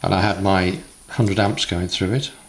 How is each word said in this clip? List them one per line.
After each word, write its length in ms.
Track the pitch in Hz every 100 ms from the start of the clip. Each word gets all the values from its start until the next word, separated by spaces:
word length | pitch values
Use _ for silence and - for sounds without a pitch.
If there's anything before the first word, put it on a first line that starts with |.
and 120 | 85
I 80 | 95
had 200 | 101 95
my 360 | 98 95 92 95 - - -
hundred 280 | - 107 98
amps 280 | 101 - -
going 220 | 87 90
through 260 | - 95
it 160 | 120 139 -